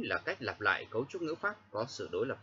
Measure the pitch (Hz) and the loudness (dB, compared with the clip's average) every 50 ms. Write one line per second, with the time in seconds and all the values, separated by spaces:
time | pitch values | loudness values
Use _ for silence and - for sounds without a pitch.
0 | 214 101 90 90 - 160 190 - 120 101 92 - 104 98 90 - - - - 113 | 2 2 0 0 0 0 -2 -2 -2 -2 -2 2 4 4 4 4 2 -2 -2 -2
1 | 139 - - 185 170 151 160 - - 208 208 - - - - 104 117 - - - | -2 -2 -2 -4 -2 -2 -2 0 -2 -2 -2 -4 -8 -4 -2 -2 -2 -2 -4 -6
2 | 95 - 87 92 120 131 110 - | -4 -2 0 0 0 0 -2 -2